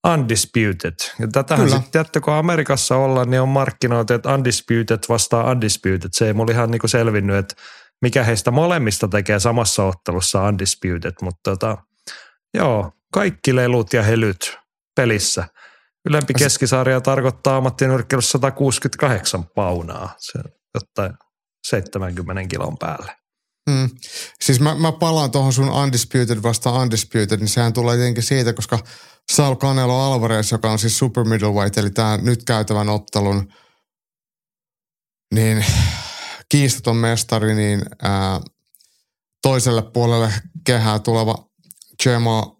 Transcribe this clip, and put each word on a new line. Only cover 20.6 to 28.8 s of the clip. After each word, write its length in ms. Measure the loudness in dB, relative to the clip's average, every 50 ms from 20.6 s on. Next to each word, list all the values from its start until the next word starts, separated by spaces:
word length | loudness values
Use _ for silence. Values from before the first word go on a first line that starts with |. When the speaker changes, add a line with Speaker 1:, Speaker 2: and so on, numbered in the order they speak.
| _ _ -10
Speaker 1:
jotain 380 | -10 -10 _ _ -6 -6 -6 -6 _ _ _ _ _ _ _ _ _ -6 -4
seitsemänkymmenen 800 | -4 -4 -4 -6 -8 -6 -6 -6 -6 -8 -8 -8 -8 -8 -6 -6
kilon 300 | -6 -6 -6 -6 -8 -8
päälle. 380 | -8 -8 -8 -10 -12 -16 -18 _ _ _ _ _ _ _ _ _ _ -2
Speaker 2:
Mm. 180 | 0 0 0 -2 -4 -8 -20 -16 -14 -14 -14 -14 -12 _
Siis 200 | 0 2 4 4
mä, 140 | 4 2 2
mä 180 | 0 0 -2
palaan 380 | 0 0 0 2 2 2 0 2
tohon 220 | 2 2 2 2
sun 180 | 2 2 2 2
undisputed 720 | 2 0 0 2 0 -2 -2 0 0 0 0 0 -2 -2
vastaan 380 | 0 -2 -2 0 -2 0 0 0
undisputed, 560 | 0 0 0 -2 -4 -2 0 -2 0 0 0
niin 120 | -2 -2 -2
sehän 240 | 0 2 0 2
tulee 240 | 2 0 0 2 2
tietenkin 260 | 2 2 0 0 -2
siitä, 300 | 0 0 0 2 2 0
koska 260 | -2 -4 -4 -4 -4 -4